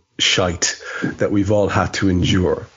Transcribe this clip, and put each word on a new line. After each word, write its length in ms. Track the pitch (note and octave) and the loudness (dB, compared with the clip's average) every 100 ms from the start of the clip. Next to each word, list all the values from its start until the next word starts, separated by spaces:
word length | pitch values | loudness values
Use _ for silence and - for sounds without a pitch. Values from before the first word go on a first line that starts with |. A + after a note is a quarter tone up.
| _ - | _ -4
shite 640 | - - F2+ E2 - - - - | 0 2 0 0 -4 -4 -10 -8
that 280 | - - G#2 | -6 -2 0
we've 200 | G2+ G2 | 2 2
all 180 | G#2+ G2 | 2 2
had 240 | G#2+ F2+ | 0 -2
to 160 | - G2 | 0 2
endure, 560 | F2+ F2 G2 F2 - - | 2 2 2 2 -2 -6